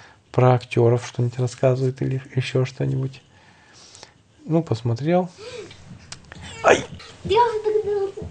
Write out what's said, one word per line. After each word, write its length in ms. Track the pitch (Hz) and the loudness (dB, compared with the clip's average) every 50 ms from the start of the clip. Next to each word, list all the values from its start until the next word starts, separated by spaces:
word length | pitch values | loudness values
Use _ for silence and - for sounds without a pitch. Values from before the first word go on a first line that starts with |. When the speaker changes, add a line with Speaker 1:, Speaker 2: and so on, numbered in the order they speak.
| - - - _ _ _ | -20 -20 -20 _ _ _
Speaker 1:
про 220 | - - 123 127 127 | 2 4 6 6 6
актеров 520 | 120 - - - 131 117 117 120 120 - - | 4 2 0 2 4 4 4 4 2 -2 -4
что-нибудь 300 | - - 123 120 - 131 | -4 -4 -4 -2 -2 -2
рассказывают 600 | 127 123 - - - 131 127 131 135 127 135 - 139 | -4 -4 -2 0 2 2 2 2 0 -2 -2 -2 -4
или 180 | 131 131 131 - - - | -4 -4 -4 -6 -6 -4
еще 300 | 131 127 - - 131 127 | -4 -4 0 0 0 -2
что-нибудь?" 560 | - - - 139 135 135 131 131 131 131 - _ _ _ _ _ _ _ _ _ _ - - - - - - - - _ _ _ _ _ _ 302 | -2 -4 -4 -4 -2 -2 -2 -4 -6 -8 -12 _ _ _ _ _ _ _ _ _ _ -20 -20 -20 -20 -20 -20 -20 -20 _ _ _ _ _ _ -6
Ну, 160 | 269 156 170 160 | 0 0 0 0
посмотрел. 680 | - 113 110 - 120 117 117 139 160 175 180 185 175 - - 427 494 508 453 381 - - - - - - - - - - - - - - - - - - 453 453 | 0 -4 -2 -2 -2 -2 -2 0 0 2 2 0 -2 -6 -14 -16 -14 -14 -14 -14 -14 -16 -20 -20 -20 -20 -20 -20 -20 -20 -20 -20 -20 -20 -18 -18 -16 -8 0 4
Ай! 200 | - - - - - - - - - - - - | 4 4 4 2 -4 -12 -16 -18 -20 -18 -10 -4
Speaker 2:
Я 160 | 349 381 453 480 | 0 4 4 4
уже 200 | 466 440 427 427 | 4 2 -2 -2
догадался, 560 | 427 427 427 392 403 415 403 392 392 392 415 427 - | -2 -2 0 0 -2 -2 -2 -4 -4 -6 -10 -12 -12